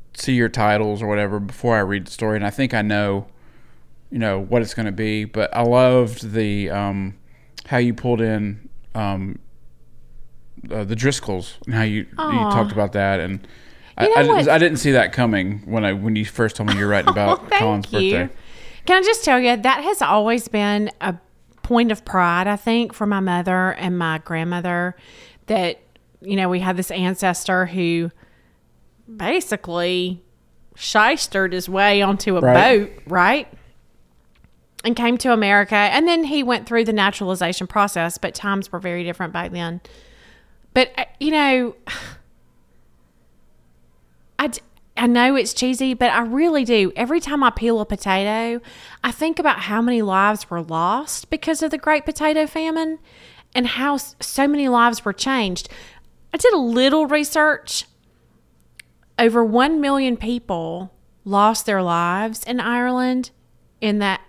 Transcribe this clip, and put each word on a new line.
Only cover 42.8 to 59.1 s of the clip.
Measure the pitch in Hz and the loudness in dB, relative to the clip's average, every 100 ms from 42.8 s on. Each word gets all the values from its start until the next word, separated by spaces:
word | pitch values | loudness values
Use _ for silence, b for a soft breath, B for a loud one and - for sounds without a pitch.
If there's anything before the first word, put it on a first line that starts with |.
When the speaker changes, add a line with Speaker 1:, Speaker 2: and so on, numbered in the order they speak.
| _ _ _ _ _ _ _ _ _ _ _ _ _ _ _ - | _ _ _ _ _ _ _ _ _ _ _ _ _ _ _ -6
Speaker 2:
I, | 294 | -4
d-, | - - _ _ - | -6 -16 _ _ -2
I | 240 | 2
know | 240 247 269 | 4 4 2
it's | 214 | 0
cheesy, | - 254 254 262 | -2 -2 0 -2
but | 240 240 | 0 2
I | - | 2
really | 233 254 339 302 | 0 0 2 2
do. | 233 233 190 - | 2 2 2 0
Every | 233 330 | -2 -2
time | 302 294 | -2 0
I | 262 | 2
peel | - 233 226 | 2 0 0
a | 214 | -2
potato, | 202 202 190 202 220 233 233 233 B B B | -4 -2 0 0 -2 -4 -6 -10 B B B
I | 233 | -6
think | 233 311 320 | -2 -2 0
about | 302 220 | 0 0
how | 185 214 | -2 -2
many | 240 240 | 0 0
lives | 214 190 202 214 - | 0 2 2 0 -4
were | 170 | -8
lost | 165 160 170 226 302 - - | -4 -2 0 0 -4 -10 -8
because | 311 - 311 | -6 -4 -2
of | 311 | -2
the | 294 | -2
Great | - 302 302 | 0 0 0
Potato | 302 311 311 302 | -2 0 2 0
Famine | 320 320 320 320 320 b b b b b | -2 -4 -2 -4 -6 b b b b b
and | 247 240 | -4 -2
how | - 277 285 | -2 -2 -4
s-, | - - | -6 -12
so | - - 285 | -6 0 0
many | 294 277 | 2 2
lives | 240 233 233 | 2 2 0
were | - | -4
changed. | 190 - 269 208 180 - B B B - _ - | -4 -2 -2 -2 -4 -10 B B B -20 _ -10
I | - | 0
did | 494 | 4
a | 392 | 4
little | 240 233 269 311 294 | 2 2 4 4 2
research. | 302 294 311 302 294 - - - _ _ _ _ _ _ _ _ - - _ _ | 0 0 2 2 0 -4 -8 -8 _ _ _ _ _ _ _ _ -20 -20 _ _